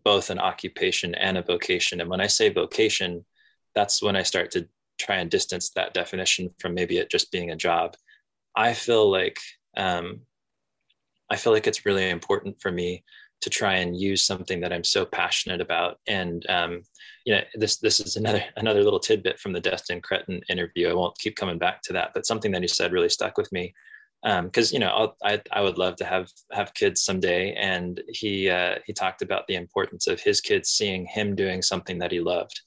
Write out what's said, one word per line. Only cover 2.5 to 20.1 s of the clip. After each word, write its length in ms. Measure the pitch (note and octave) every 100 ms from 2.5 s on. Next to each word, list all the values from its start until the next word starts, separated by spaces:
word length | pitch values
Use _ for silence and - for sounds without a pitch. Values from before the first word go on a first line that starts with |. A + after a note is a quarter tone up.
| G2 D#2+ - G#2+ - F#2 F2 - _ _ _ _ G#2+
that's 260 | G2+ -
when 140 | G#2 G2
I 80 |
start 260 | F#2 F#2 F2+
to 140 | F#2 E2+ _ _ -
try 180 | - G2
and 120 | E2+
distance 400 | F#2+ - F2+ -
that 240 | - F#2
definition 560 | F#2 F2 F#2 F#2 - F2+ -
from 160 | F2+
maybe 240 | F2 F2+ F2
it 100 | F2
just 240 | F2 -
being 200 | F2+ E2+
a 40 | E2
job. 400 | F2+ E2+ E2+ - _ - _ _ _ -
I 180 | A2+
feel 380 | A#2 - A2+ G#2
like, 260 | F#2+ F#2 - - - _ -
um, 440 | F#2+ F2 F2 A2 - _ _ _ _ _ _ _ _ _ -
I 60 | G#2
feel 180 | A#2+
like 140 | G#2+ -
it's 180 | - G#2
really 240 | G2 F#2
important 500 | E2+ - G2+ G2 -
for 120 | G2
me 320 | F2 F2 F2+ _ - - -
to 80 | -
try 240 | - G2+ F#2
and 200 | F2+ F2
use 300 | G2 F#2+ -
something 340 | F#2+ F#2 F2+
that 120 | F2
I'm 100 | F2
so 220 | E2+ - F2+
passionate 560 | - F2 - - F2+
about. 380 | F2+ E2+ F2 - -
And, 360 | G2+ F2 E2+ -
um, 320 | F2+ F2 F2 - _ - - -
you 100 | G2+
know, 60 | -
this, 240 | A2 G#2+ -
this 220 | A2 -
is 160 | G#2+ G#2+
another, 280 | G#2+ G#2+ - -
another 280 | A2 G#2
little 160 | G#2 G2
tidbit 400 | - G#2+ F#2+ -
from 140 | G2+
the 60 | F2+
Destin 420 | F#2 F#2 - F2
Cretton 400 | -